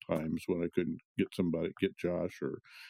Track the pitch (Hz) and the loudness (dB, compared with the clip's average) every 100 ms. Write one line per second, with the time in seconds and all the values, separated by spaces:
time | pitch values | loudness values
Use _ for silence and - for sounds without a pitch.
0 | - 82 80 82 - 87 85 - - 135 | -2 0 0 -2 0 0 0 2 0 -2
1 | _ - - - 90 82 85 - 95 - | _ 0 0 2 2 2 0 2 0 2
2 | 87 87 90 - 67 - - - | 0 0 -2 -2 -6 -6 -12 -20